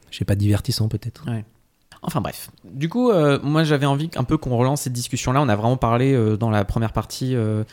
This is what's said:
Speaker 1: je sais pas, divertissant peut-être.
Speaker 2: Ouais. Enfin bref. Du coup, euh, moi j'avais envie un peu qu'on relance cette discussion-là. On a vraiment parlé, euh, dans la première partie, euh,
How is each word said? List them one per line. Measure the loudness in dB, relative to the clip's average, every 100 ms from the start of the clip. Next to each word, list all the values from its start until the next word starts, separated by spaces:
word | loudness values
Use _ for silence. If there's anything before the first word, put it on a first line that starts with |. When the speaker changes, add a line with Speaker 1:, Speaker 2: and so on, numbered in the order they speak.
| _
Speaker 1:
je | -6
sais | -2
pas, | 2
divertissant | 2 2 0 -2 -2
peut-être. | -4 -8 -10 -8
Speaker 2:
Ouais. | -8 -8 _ _ _ _ -14
Enfin | -6 -4
bref. | -4 -8 -16 -20
Du | -16 -8 -4
coup, | 0 2
euh, | 4 4 2
moi | 2 0
j'avais | 2 2 2
envie | 0 -2 -4
un |
peu | -2 -2
qu'on | 0 0
relance | 2 0
cette | -4
discussion-là. | -6 -4 -4 0 2
On | 2
a | 2
vraiment | 0 0
parlé, | 2 2 4
euh, | 4 2 2
dans | 2
la | 2 0
première | 0 -2
partie, | -2 -6 -6 -2 0
euh, | 0 -2 -4